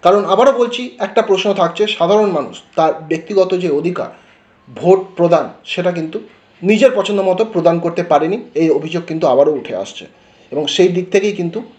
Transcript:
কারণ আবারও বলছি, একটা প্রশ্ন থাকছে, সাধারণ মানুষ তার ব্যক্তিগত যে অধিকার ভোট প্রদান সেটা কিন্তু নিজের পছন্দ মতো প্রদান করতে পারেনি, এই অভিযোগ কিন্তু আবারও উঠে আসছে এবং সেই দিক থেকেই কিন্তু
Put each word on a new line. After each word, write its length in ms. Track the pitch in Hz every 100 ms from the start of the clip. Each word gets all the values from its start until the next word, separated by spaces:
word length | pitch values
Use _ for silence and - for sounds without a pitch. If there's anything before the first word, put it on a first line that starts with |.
কারণ 180 | 175 202 180
আবারও 200 | 190 262 262
বলছি, 220 | 240 - 254 - 202
একটা 160 | - 214
প্রশ্ন 200 | 190 208 196
থাকছে, 220 | 170 170 208 -
সাধারণ 300 | 170 208 208 170
মানুষ 160 | 120 - _ -
তার 140 | 160 - 156
ব্যক্তিগত 400 | 160 - 202 185 185
যে 60 | 180 143
অধিকার 300 | 170 175 - - _ _ _ _ _ 120
ভোট 200 | 151 190 185 -
প্রদান 260 | 170 165 - - -
সেটা 180 | - 180 170
কিন্তু 200 | 160 190 - _ _ _
নিজের 300 | 180 214 262 208
পছন্দ 200 | 185 202 190
মতো 140 | 180 220
প্রদান 220 | 180 165 170
করতে 180 | 170 170 175
পারেনি, 240 | 147 160 196 - 151
এই 60 | 160 151
অভিযোগ 240 | 156 165 165
কিন্তু 140 | 160 160
আবারও 240 | 127 147 147
উঠে 140 | 117 101
আসছে 220 | 98 - 87 _ _ _ _
এবং 120 | 143 147
সেই 160 | - 185 180
দিক 100 | 180
থেকেই 200 | 208 202 208
কিন্তু 180 | 175 214 -